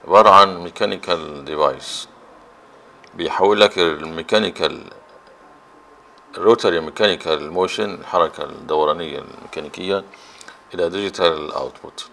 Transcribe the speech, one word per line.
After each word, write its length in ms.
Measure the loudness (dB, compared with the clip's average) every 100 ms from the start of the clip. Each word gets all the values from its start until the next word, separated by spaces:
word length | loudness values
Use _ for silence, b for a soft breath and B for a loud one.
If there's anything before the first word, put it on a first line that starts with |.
| 8
عبارة 240 | 8 10
عن 280 | 8 8 2
ميكانيكال 840 | -10 -6 -4 -4 -4 -4 -4 -12
ديفايس 640 | -8 -2 0 -2 -12 -12 -14 -20 -20 -20 -20 -20 -20 -20 -20 -20 -20
بيحول 460 | -8 -6 0 2 4
لك 180 | 4 4
الميكانيكال، 1040 | 0 0 -8 -10 0 0 0 -2 -4 -4 -16 -20 -20 -20 -20 -20 -20 -20 _ -20 -20 -20 -20 -20 -20 0
الروتري 440 | 4 4 2 0
ميكانيكال 720 | -4 0 0 0 -2 -2 -2
موشن، 440 | -2 -2 -2 -6
الحركة 500 | -8 -4 0 0 -2
الدورانية 760 | -12 -12 -4 0 0 -2 -6 -10
الميكانيكية، 840 | -12 -18 -14 -12 -12 -10 -4 -4 -6 B B B B B -14
إلى 140 | -4 -4
ديجيتال 640 | -4 -6 0 0 2 -6
أوتبوت. 560 | -8 -8 -12 -20 -18 -20